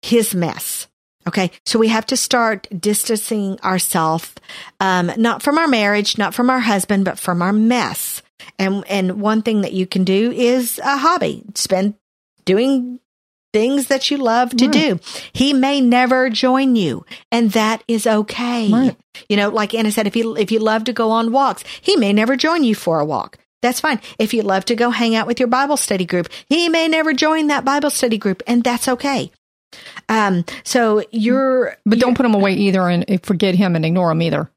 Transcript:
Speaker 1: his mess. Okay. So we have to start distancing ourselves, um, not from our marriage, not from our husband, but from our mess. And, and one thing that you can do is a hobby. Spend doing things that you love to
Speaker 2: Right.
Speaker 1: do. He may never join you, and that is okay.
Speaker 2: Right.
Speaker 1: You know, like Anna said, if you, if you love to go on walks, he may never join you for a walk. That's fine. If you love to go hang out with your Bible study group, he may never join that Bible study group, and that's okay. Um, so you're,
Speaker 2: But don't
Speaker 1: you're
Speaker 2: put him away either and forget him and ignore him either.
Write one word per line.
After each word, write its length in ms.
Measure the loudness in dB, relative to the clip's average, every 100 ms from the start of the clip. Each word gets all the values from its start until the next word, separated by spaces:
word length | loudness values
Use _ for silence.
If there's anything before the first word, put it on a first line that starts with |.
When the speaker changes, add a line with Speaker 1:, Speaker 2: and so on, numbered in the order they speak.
Speaker 1:
his 320 | 0 0 2
mess. 520 | -2 -4 -6 -10 -10 -12 _ _ _ -6
Okay. 240 | -4 -4 -6 -2
So 120 | 0
we 100 | 2
have 180 | 0 -2
to 100 | -4
start 500 | -2 0 0 -2 -8 -6
distancing 840 | -2 -2 -2 -4 -4 -4 -4 -4
ourselves, 720 | -4 -2 -2 0 0 -2 -6 -16 -20 -20 -20 _
um, 320 | 0 0 0 0
not 260 | -2 0
from 160 | 0 0
our 100 | 2
marriage, 480 | 2 2 0 -2 -2
not 160 | -4
from 140 | 0 0
our 120 | 2
husband, 440 | 0 0 0 0
but 140 | 0 -4
from 240 | -4 -2
our 100 | 0
mess. 680 | 2 2 2 -2 -6 -8 -10 -14 -20 -18 -4
And, 240 | -2 -2 -4
and 320 | -2 -2 -2
one 220 | 0 0
thing 180 | 0 0
that 100 | -2
you 120 | -2 -2
can 180 | 0
do 280 | 2 2 0
is 460 | 0 2 2 -2 -4
a 180 | -2 0
hobby. 460 | 2 2 -2 -6 -10
Spend 400 | -8 -2 0 0 -4 _ _ _ _ 0
doing 520 | 2 2 0 -2 -10 _ _ _ _ _
things 360 | 0 2 0 0
that 220 | -2 0
you 60 | 0
love 320 | 0 2 0 2
to 100 | 4
Speaker 2:
Right. 60 |
Speaker 1:
do. 280 | 4 2 -2 -6 -16 -12
He 200 | -2 2
may 280 | 2 2 2
never 500 | 2 4 2 2 0
join 460 | 0 2 2 2 2
you, 280 | 2 -4 -10 -20 _
and 180 | 0 2
that 300 | 2 0 -2 -2
is 180 | -2 2
okay. 640 | 0 0 -6 -4 -2 2
Speaker 2:
Right. 260 | 4 2 -2 _ -20 -2
Speaker 1:
You 80 | 0
know, 120 | 0
like 240 | 0 -2
Anna 160 | 0 0
said, 160 | 0 0
if 80 | 0
you, 200 | -2 -2
if 140 | 0
you 80 | 0
love 240 | 2 0
to 80 | -2
go 180 | -2 0
on 220 | 0 2
walks, 320 | 2 0 -2 -10 -6
he 160 | 0 2
may 160 | 2
never 240 | 2 2 0
join 260 | 0 2
you 100 | 2
for 260 | 0 0 -2
a 40 |
walk. 340 | -2 -4 -6 -14 _ _
That's 200 | -4 -2
fine. 200 | -2 -4 -6 -4
If 140 | -2
you 80 | 0
love 220 | 0 0 0
to 100 | 0
go 140 | 0
hang 240 | 0 0
out 120 | 0 -2
with 140 | -2
your 80 | 0
Bible 280 | 0 0 -2
study 280 | -2 -2
group, 240 | 0 -2 -4 -10 -2
he 200 | 0 2
may 200 | 0 0
never 240 | 0 0
join 360 | 0 0 2 0
that 160 | 0
Bible 260 | 0 0 0
study 260 | 0 0 0
group, 240 | -2 -4 0
and 160 | 0
that's 240 | 0 -2 -2
okay. 440 | -2 -2 -4 -6 -12 _ _ _ -20 -20 -12 -2
Um, 360 | 0 2 0 -2 -8
so 380 | -2 2 2 2 0
you're, 640 | -2 2 2 2 2 0 -2
Speaker 2:
But 140 | 0 2
don't 120 | 4
Speaker 1:
you're 60 | 2
Speaker 2:
put 100 | 2
him 80 |
away 200 | 4 2
either 320 | 2 2 2 2
and 160 | 0 0 -2
forget 300 | -2 0 2
him 220 | 2 2 2
and 80 |
ignore 260 | 0 2 2
him 120 | 0
either. 280 | 0 -2 -4